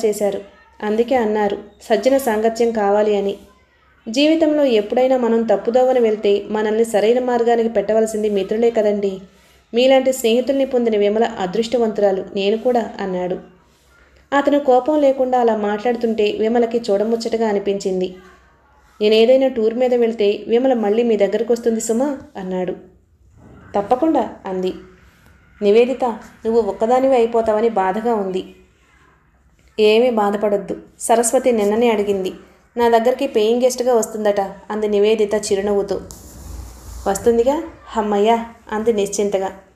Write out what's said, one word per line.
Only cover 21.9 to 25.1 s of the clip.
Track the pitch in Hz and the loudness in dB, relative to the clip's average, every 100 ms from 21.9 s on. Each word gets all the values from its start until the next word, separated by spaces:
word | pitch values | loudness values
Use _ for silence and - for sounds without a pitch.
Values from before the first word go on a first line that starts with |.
| 226 294 269 - 202 | -2 -2 -4 -12 -12
అన్నాడు. | 185 185 175 - - _ _ _ _ _ - - - 208 | -8 -4 -4 -8 -14 _ _ _ _ _ -20 -20 -6 -4
"తప్పకుండా," | 196 247 320 277 214 - 190 | 0 0 2 0 -2 -8 -10
అంది. | 185 185 - - - - | -6 -6 -8 -16 -20 -20